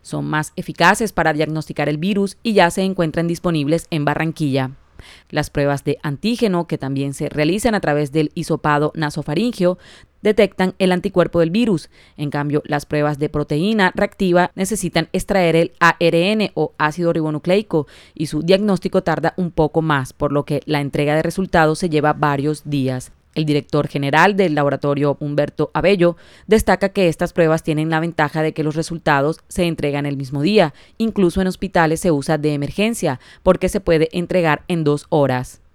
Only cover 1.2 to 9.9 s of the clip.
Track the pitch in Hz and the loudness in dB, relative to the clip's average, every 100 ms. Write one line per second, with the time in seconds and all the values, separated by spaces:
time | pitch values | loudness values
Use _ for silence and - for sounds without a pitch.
1.2 | 160 151 151 156 - 170 147 151 180 202 | 0 0 -2 -2 -6 -4 -2 -2 -2 0
2.2 | 196 - 233 202 175 196 190 190 165 165 | -2 -4 0 4 4 2 -4 -2 -2 -2
3.2 | 170 170 180 160 143 165 - 160 147 147 | -2 -2 -2 0 0 -2 -2 -2 -2 -2
4.2 | 160 151 147 135 131 135 _ - - - | -4 -2 -2 0 -2 -8 _ -20 -20 -20
5.2 | _ - 147 - 143 139 - 139 147 139 | _ -6 -4 -2 0 0 -4 -4 -6 -4
6.2 | 214 240 226 175 170 151 135 139 139 135 | -4 0 0 0 -2 -6 -4 -4 -4 -6
7.2 | 151 - 151 202 240 208 151 147 147 156 | -6 -2 0 0 0 0 0 0 0 0
8.2 | 151 - 160 151 151 147 151 - 151 151 | -2 -4 -4 -2 0 2 0 -2 -4 -4
9.2 | 147 151 240 - 180 185 - | -6 -2 -2 0 0 0 -12